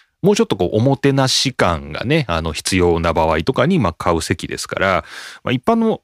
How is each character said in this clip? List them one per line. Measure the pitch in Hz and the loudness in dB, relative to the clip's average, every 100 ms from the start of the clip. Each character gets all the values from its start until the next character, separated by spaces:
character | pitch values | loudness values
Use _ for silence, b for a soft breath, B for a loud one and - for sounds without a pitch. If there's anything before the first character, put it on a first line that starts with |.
| B _ | B _
も | 185 | 0
う | 208 | 2
ち | |
ょ | 220 | 0
っ | |
と | 95 | 0
こ | 90 | 0
う、 | 110 | 2
お | |
も | 139 135 | 2 2
て | 143 | 2
な | 135 131 | 2 2
し | - 135 | 0 -2
感 | - 101 80 71 | 0 0 0 -4
が | 78 113 | -8 -2
ね、 | 160 127 | -2 0
あ | 82 | -2
の、 | 80 | -4
必 | 76 - 95 | -6 -2 2
要 | 87 82 | 2 2
な | 82 | 0
場 | 80 80 | 2 2
合 | 80 | 0
と | 82 | 0
か | - 139 | 0 2
に、 | 190 | 2
ま | 90 | 0
あ、 | |
買 | - 92 82 | -2 0 0
う | |
席 | - - - | 0 -4 -6
で | - | -10
す | - | -8
か | - | -2
ら、 | 95 90 B B B B | 0 0 B B B B
ま | - | -6
あ、 | |
一 | 127 | -2
般 | - 233 | 0 0
の | 226 - | 0 -2